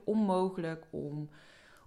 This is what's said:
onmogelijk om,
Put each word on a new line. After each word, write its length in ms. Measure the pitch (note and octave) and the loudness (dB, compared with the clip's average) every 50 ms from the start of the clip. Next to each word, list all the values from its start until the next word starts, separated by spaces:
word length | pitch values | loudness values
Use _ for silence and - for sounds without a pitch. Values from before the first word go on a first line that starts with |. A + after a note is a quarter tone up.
| - | -2
onmogelijk 840 | - G#3+ A3 G#3+ F#3+ F#3 F#3 F#3+ F#3+ F#3+ F#3 E3 E3 D#3+ D#3+ D#3+ - | 0 2 4 4 4 4 4 2 2 0 -2 -4 -4 -4 -6 -10 -10
om, 400 | - D3+ C#3+ D3 D3 D3+ D3+ D3 - - - - - - - - - - - | -8 -8 -6 -6 -6 -6 -8 -10 -12 -20 -20 -20 -20 -20 -20 -20 -20 -16 -4